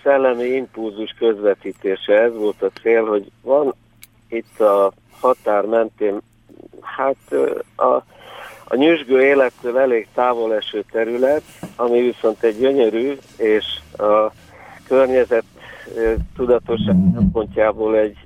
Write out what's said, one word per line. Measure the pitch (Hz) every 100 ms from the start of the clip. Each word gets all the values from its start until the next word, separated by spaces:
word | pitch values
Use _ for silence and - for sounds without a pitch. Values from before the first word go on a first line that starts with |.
szellemi | 143 139 131 120
impulzus | 123 131 123 113 110 101 107 -
közvetítése. | 117 104 104 95 98 - 101 95 - 104
Ez | 117
volt | 113 104 95
a | 95 -
cél, | 113 113
hogy | 110 104 98 _
van | 117 139 143 - _ _ - _ -
itt | 113 - -
a | 107 101 98 - _ -
határ | 127 127 113 104
mentén, | 101 113 110 - 107 101 - _ _ - - -
hát, | - - 135 135 -
ö, | 139 135 120 - -
a, | 127 131 - - - - - -
a | - 123
nyüzsgő | 151 165 123 131
élettől | 135 139 123 - 123 123
elég | 131 117 101
távol | - 127 117 113
eső | 110 - 107 -
terület, | 113 113 120 131 151 - - - -
ami | 120 120
viszont | 123 113 113 107
egy | 113 107
gyönyörű | 131 139 113 113 131 139 - -
és | 110 107 - - - -
a | 104 107 107 - - - - - -
környezet, | 131 131 127 117 117 - - - - - 117
ö, | 113 113 - -
tudatosság | 123 120 - 113 107 92 95
szempontjából | 117 95 110 104 101 107 107 110 110
egy, | 107 101